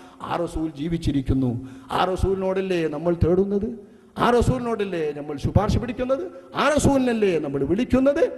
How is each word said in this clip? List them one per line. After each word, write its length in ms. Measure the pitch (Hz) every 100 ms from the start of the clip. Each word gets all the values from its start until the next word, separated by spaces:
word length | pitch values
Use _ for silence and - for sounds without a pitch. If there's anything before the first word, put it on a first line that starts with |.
| - -
ആ 140 | 127 160
റസൂൽ 340 | 170 156 160
ജീവിച്ചിരിക്കുന്നു. 800 | 139 165 165 151 139 131 131 127 117 - - -
ആ 120 | -
റസൂലിനോടല്ലേ 840 | 180 180 185 190 190 190 190 175 160
നമ്മൾ 260 | 147 170
തേടുന്നത്? 540 | 170 160 180 202 202 220 233 - - - -
ആ 120 | 208
റസൂലിനോടല്ലേ 840 | 240 226 247 240 220 196 170 151
നമ്മൾ 240 | 147 147 143
ശുപാർശ 400 | - 180 214 -
പിടിക്കുന്നത്? 480 | 240 254 254 277 - - -
ആ 140 | - 262
റസൂലിനല്ലേ 680 | 302 285 277 254 226 202 160
നമ്മൾ 260 | 147 139
വിളിക്കുന്നത്? 600 | 139 202 254 254 269 302 494